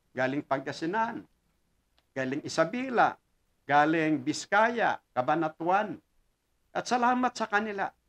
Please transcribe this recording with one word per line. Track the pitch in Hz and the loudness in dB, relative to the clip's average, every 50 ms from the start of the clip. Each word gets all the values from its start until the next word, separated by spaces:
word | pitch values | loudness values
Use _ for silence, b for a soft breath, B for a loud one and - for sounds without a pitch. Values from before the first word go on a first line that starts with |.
| _ _ - | _ _ -4
Galing | 123 131 127 135 147 147 | -2 -2 0 0 -2 -2
Pangasinan, | - 135 135 135 147 139 - 165 160 190 220 226 233 233 107 90 _ _ _ _ _ _ _ _ _ _ _ _ _ _ _ _ _ - | -2 -2 -2 -2 -6 -8 -6 -4 -2 -2 -2 -2 -2 -4 -10 -14 _ _ _ _ _ _ _ _ _ _ _ _ _ _ _ _ _ -6
galing | 135 131 127 135 156 - | -6 -4 -4 -4 -6 -6
Isabela, | 147 - - 160 165 - 247 262 269 240 202 160 - - - _ _ _ _ _ _ _ _ _ | -4 0 0 0 0 0 -6 -4 -2 2 4 4 2 2 -2 _ _ _ _ _ _ _ _ _
galing | - 139 147 147 156 160 165 156 156 156 131 | 2 4 6 6 6 4 2 2 2 0 0
Biskaya, | 123 151 147 - - - 196 208 220 240 240 226 185 147 110 - _ _ | -2 -4 -6 -6 -4 0 4 4 4 4 2 0 0 0 -2 -4 _ _
Cabanatuan. | - 123 127 147 151 170 160 156 - - 165 175 190 202 214 196 135 - _ _ _ _ _ _ _ _ _ _ _ _ _ _ | -4 -2 0 0 0 0 0 -4 -4 -4 -2 0 0 0 0 -2 -8 -12 _ _ _ _ _ _ _ _ _ _ _ _ _ _
At | - 180 180 | -8 -6 -4
salamat | - 240 247 240 247 254 247 254 240 - | -2 0 2 2 2 2 2 0 -2 -2
sa | - 226 - | -4 -4 -2
kanila, | 208 208 220 214 202 196 180 - - _ _ | -2 -2 -2 -2 -6 -6 -6 -8 -8 _ _